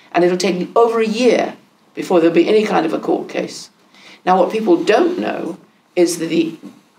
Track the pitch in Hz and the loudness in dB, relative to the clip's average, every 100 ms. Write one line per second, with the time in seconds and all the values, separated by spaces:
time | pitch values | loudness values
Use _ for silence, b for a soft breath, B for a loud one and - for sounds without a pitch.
0 | b 175 175 180 196 180 175 - 233 226 | b 0 2 2 -2 -2 -2 2 2 2
1 | 220 208 247 - - - _ _ _ - | -2 0 2 2 -2 -8 _ _ _ -12
2 | - 185 165 160 - 214 214 170 160 151 | 0 2 4 4 4 2 2 0 0 -4
3 | - - - - - - - _ _ B | -2 -4 -4 -8 -8 -10 -20 _ _ B
4 | B B 180 185 175 220 220 165 175 226 | B B 0 2 2 0 0 0 2 2
5 | 349 - 208 - - 180 _ _ _ - | 2 -2 -6 -6 -8 -12 _ _ _ 0
6 | 170 - 160 156 - - - - _ | 0 0 -4 -2 -2 -6 -18 -20 _